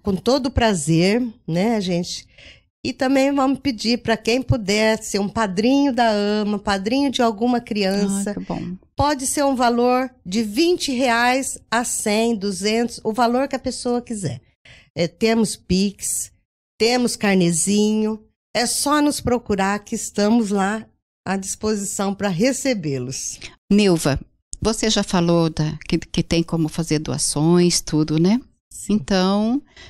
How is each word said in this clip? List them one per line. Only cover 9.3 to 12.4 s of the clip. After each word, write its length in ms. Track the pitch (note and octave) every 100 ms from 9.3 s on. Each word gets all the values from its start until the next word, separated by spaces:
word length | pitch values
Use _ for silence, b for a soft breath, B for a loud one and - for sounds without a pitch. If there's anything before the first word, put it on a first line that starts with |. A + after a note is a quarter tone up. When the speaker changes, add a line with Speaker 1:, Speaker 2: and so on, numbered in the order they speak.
| -
Speaker 1:
um 140 | C#4 B3+
valor 520 | A#3+ A#3+ B3 B3+ B3+ -
de 180 | F3 G3+
vinte 500 | G#3+ G#3 E4+ F4 -
reais 680 | B3 C4 A#3 B3 B3+ C4 - -
a 120 | A3+
cem, 540 | A#3+ - A3 G#3 A#3
duzentos, 640 | A3